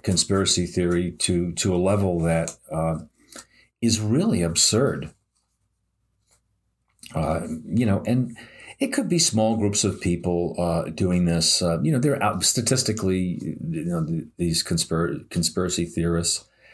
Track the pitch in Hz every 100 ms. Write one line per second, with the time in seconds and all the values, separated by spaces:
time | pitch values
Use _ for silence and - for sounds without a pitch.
0 | - 87 - 98 95 - 87 92 87 87
1 | 87 - - 87 87 82 104 90 92 104
2 | 98 85 82 82 80 - - 80 82 78
3 | - _ _ - - _ _ - 117 101
4 | 107 131 214 92 85 85 - 107 131 67
5 | 80 - _ _ _ _ _ _ _ _
6 | _ _ _ _ _ _ _ _ _ -
7 | - 82 78 80 80 80 - 98 117 95
8 | - 127 123 - - - - - 277 -
9 | 185 175 - 110 110 113 104 98 98 -
10 | 90 87 90 87 87 - 87 85 - -
11 | 95 90 87 85 82 - 87 82 156 131
12 | 143 135 104 92 - - - 127 - 104
13 | 95 92 90 - - - 82 80 85 85
14 | 78 82 - - 85 80 - 85 - 82
15 | 82 73 - 90 82 - 90 - 85 -
16 | 82 85 85 - - _ -